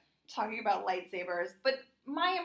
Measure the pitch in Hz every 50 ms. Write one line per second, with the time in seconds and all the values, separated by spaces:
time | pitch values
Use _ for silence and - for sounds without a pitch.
0 | _ _ _ _ _ - - 180 208 214 220 233 220 214 190 180 202 190 180 180
1 | 180 - - 180 180 180 175 175 175 - - - - 262 262 262 - - _ _
2 | _ 269 285 320 349 370 381 359 330